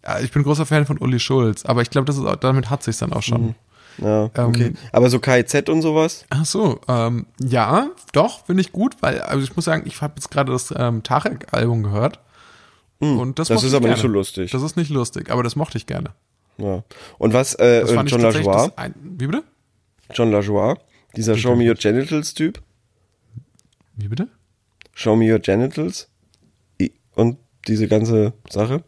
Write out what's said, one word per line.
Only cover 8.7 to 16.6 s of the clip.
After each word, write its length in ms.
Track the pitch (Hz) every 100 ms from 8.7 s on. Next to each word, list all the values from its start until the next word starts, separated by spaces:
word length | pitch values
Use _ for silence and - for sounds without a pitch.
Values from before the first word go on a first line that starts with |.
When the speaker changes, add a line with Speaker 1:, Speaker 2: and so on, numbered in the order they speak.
Speaker 1:
gut, 260 | 170 247 -
weil, 180 | - -
also 220 | 50 139
ich 120 | 135 -
muss 100 | 165
sagen, 160 | 160 -
ich 120 | -
hab 120 | 151 143
jetzt 140 | -
gerade 220 | 143 135
das, 200 | 127 - -
ähm, 240 | 123 113
Tarek-Album 800 | - 131 208 - - - 117 117
gehört. 380 | 104 104 123 - _ _ - - _ _ _ _
Speaker 2:
Hm, 160 | 147 131
Speaker 1:
Und 220 | 123 135
das 80 | 165
Speaker 2:
das 80 | 113
Speaker 1:
mochte 100 | 131
Speaker 2:
ist 60 |
Speaker 1:
ich 40 | 139
Speaker 2:
aber 100 | 117
nicht 80 | 110
Speaker 1:
gerne. 100 | 120
Speaker 2:
so 40 |
lustig. 380 | 101 95 - 90
Speaker 1:
Das 100 | 131
ist 160 | 151 175
nicht 140 | 156
lustig, 400 | 143 120 - -
aber 100 | 123
das 140 | 120 139
mochte 240 | 156 117
ich 80 | -
gerne. 240 | - - - _ _ _
Speaker 2:
Ja. 240 | -